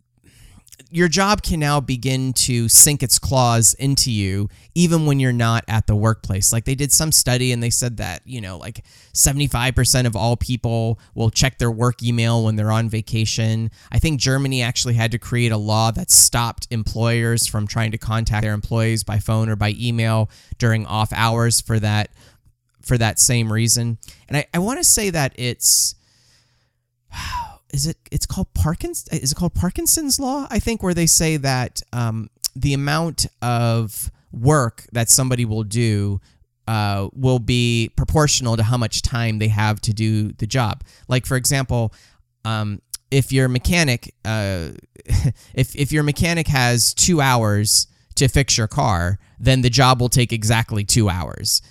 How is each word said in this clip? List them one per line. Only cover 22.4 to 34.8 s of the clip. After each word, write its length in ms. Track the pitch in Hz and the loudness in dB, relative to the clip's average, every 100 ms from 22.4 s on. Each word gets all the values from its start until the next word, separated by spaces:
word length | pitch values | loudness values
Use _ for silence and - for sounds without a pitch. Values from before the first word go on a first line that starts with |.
| _ _ _ _ | _ _ _ _
for 160 | - 123 | -2 0
that 220 | 113 - | 2 2
same 320 | - 120 113 | 2 2 0
reason. 460 | 110 117 120 117 117 - - - | 0 2 0 -2 -4 -10 -20 -6
And 120 | 143 | -4
I, 80 | - | -2
I 60 | 170 | -2
wanna 240 | 202 302 | -2 0
say 280 | - - 208 | 2 2 0
that 240 | 165 135 - | 0 -2 -2
it's, 560 | 123 - - - - - | -6 -2 0 2 0 -6
<sighs> 1120 | _ _ _ _ _ _ _ _ _ _ _ - - 960 880 - _ | _ _ _ _ _ _ _ _ _ _ _ -12 -8 -8 -10 -14 _
is 140 | 139 151 | -4 -4
it, 100 | - - | -6 -8
it's 160 | 143 - | -6 -4
called 260 | 185 185 | -4 -4
Parkins-, 540 | - 151 170 349 339 - | -2 -2 -2 -4 -8 -6
is 180 | 254 131 | -6 -4
it 60 | - | -2
called 180 | 175 | -2
Parkinson's 640 | - 180 247 339 - 285 247 | -2 -4 -2 0 0 0 -2
Law? 300 | 262 285 269 | -2 -4 -4
I 80 | 208 | -2
think, 240 | 233 220 | -2 -2
where 100 | 190 | -2
they 140 | 170 165 | 0 2
say 300 | - 160 156 | 2 2 0
that, 440 | 135 127 120 - - | 0 -2 -4 -8 -10
um, 360 | 120 117 110 110 _ - 131 | -4 -4 -4 -8 _ -10 -4
the 180 | 143 | 0
amount 540 | 139 143 151 165 - - _ | 0 0 -2 -2 -4 -6 _
of 680 | 120 120 117 117 110 - - - _ | -2 0 0 0 -2 -6 -12 -12 _
work 540 | 117 123 151 117 - | -2 2 2 2 -4